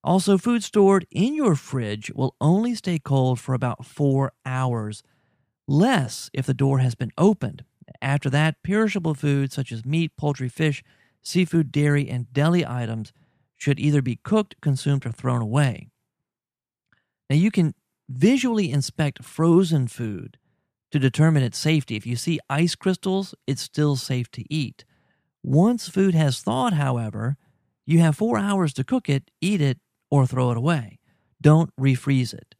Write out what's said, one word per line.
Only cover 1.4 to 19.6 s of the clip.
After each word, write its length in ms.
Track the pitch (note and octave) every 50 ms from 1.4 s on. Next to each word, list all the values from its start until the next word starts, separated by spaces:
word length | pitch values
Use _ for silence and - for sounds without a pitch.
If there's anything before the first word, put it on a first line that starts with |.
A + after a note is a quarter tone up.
| C#4+ G#3+ D#3+
fridge 560 | C#3 - - - C3 A#2 G#2 G#2 G#2+ G#2+ - -
will 220 | - C3 - _ _
only 360 | - D3+ F3 G3+ A3+ B3 A#3+
stay 200 | G#3 - F#3+ E3+
cold 440 | D#3 _ - C#3 C3+ B2+ C3 B2+ A#2
for 140 | - - C3
about 300 | A#2+ B2+ B2 - - B2
four 480 | - - - D3 C#3 C3+ C3+ C#3 - _ _ _
hours, 580 | C3+ C3 B2+ C3 B2+ A#2+ A2+ G#2+ G#2+ G#2 - _ _ _ _ _ _ _ _ _ _ _ _ _
less 640 | - C#3 D3 G3 C4 C4 F3+ C3+ A2+ - - - -
if 140 | - C3+ C3
the 80 | - C3
door 240 | - C#3 C3+ C#3 C3+
has 160 | B2+ B2+ A#2
been 160 | _ - A2 _ -
opened. 460 | E3+ G3+ G#3+ - C#3 G#2+ - - - _ _ _ - - - _
After 300 | - C3+ C#3 C#3+ - C#3+
that, 320 | B2 D3 D#3 D#3+ D#3 _
perishable 520 | _ D#3+ G3 G#3+ A3+ G#3+ - G3+ E3 E3 D3+
foods 380 | C3+ - D3 C#3+ C#3 C#3 C3
such 200 | - - C3 -
as 120 | A#2+ A2+ A2
meat, 280 | B2+ D3+ E3 E3+ D#3 _
poultry, 320 | - - D3+ C#3 - C3 B2
fish, 360 | - - D#3+ D3+ C#3 - _ _ _ _ _ _ _ _ _
seafood, 480 | - - F3+ F3+ - - E3+ D#3 C3
dairy, 360 | - D3 D3 D3 C#3+ C#3+ C#3 -
and 240 | B2+ B2 A#2+ -
deli 320 | - C#3 D3 D#3+ F3 F3 D#3+
items 480 | - B2 B2 A#2+ G#2+ A#2 A2+ G#2+ - _ _ _ _ _ _ _ _ _
should 240 | _ - C#3+ C#3 -
either 200 | - D3+ D3 C#3+
be 140 | B2+ B2 A#2
cooked, 400 | - _ - G#3 A3 G#3 _ - _
consumed, 440 | - D#3 C3+ C3 - C#3+ C#3+ C3+ -
or 40 | A#2
thrown 320 | A2+ - - B2+ B2 A#2+
away. 460 | A2+ G#2 A#2 D3 D3 C3 A2 - - - _ _ _ _ _ _ _ _ _ _ _ _ _ _ _ _ _ _ _ _ _ _ _ _ _ _ _ _
Now, 60 | C3+
you 160 | D3+ F3+ A3
can 240 | - G3+ E3+ D3 - _ _ _ _ _ _ -
visually 640 | C3 B2+ C#3+ G#3+ C4+ C4 B3 B3+ A3+ G#3+ G3 D3
inspect 540 | C#3 C#3+ C3 - - - D#3 C#3+ - - -
frozen 640 | - - - D#3+ E3+ E3 F3+